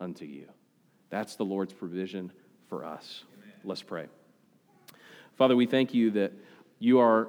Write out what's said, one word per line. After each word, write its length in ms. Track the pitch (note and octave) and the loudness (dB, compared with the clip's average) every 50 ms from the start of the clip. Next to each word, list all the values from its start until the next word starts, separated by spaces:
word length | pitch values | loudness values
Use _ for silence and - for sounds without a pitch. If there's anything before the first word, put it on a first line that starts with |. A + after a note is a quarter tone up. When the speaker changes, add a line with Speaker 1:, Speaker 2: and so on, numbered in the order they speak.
Speaker 1:
unto 240 | F2+ F2+ E2 - E2 | -12 -12 -12 -14 -16
you." 240 | D2 C#2+ C#2 D2 - _ _ _ _ _ _ _ _ _ _ _ _ | -16 -16 -18 -20 -20 _ _ _ _ _ _ _ _ _ _ _ _
That's 260 | - G#2 A2 - - | -8 -8 -8 -8 -8
the 80 | - A2 | -6 -6
Lord's 280 | F#2+ G2 G2 F#2+ F#2 - | -4 -2 -4 -4 -6 -8
provision 600 | - - E2+ E2+ F#2 F#2 F#2 F#2 F#2+ F#2 F2+ - _ _ _ _ _ _ _ | -12 -12 -10 -8 -8 -8 -8 -8 -10 -12 -12 -16 _ _ _ _ _ _ _
for 160 | F#2 C#2+ C#2+ | -12 -10 -10
us. 400 | D#2+ D#2 - - - - - - _ - - | -12 -14 -14 -16 -18 -20 -20 -20 _ -20 -20
Speaker 2:
Amen. 160 | - - - - - | -20 -20 -20 -18 -12
Speaker 1:
Let's 180 | F#2+ F#2 - - | -10 -10 -10 -10
pray. 240 | - F#2+ E2+ D2+ - - _ _ _ _ _ _ _ _ _ _ _ _ _ _ - - _ - - - - - - _ | -12 -12 -12 -12 -14 -18 _ _ _ _ _ _ _ _ _ _ _ _ _ _ -20 -20 _ -20 -20 -20 -20 -20 -20 _
Father, 180 | _ C3 B2+ B2+ | _ 4 4 6
we 120 | B2 B2 | 4 4
thank 280 | A#2+ C3+ C3 C3 B2+ - | 2 2 0 0 0 0
you 160 | A#2+ A2+ A2 G#2 | 0 0 2 2
that 200 | G#2 G2 F#2+ - - - - - - _ _ _ _ | 0 -2 -2 -4 -10 -20 -20 -20 -20 _ _ _ _
you 180 | A2+ A#2+ B2+ B2+ | 2 4 6 6
are 300 | A#2+ A#2 A2 A2+ A2+ | 6 6 6 4 2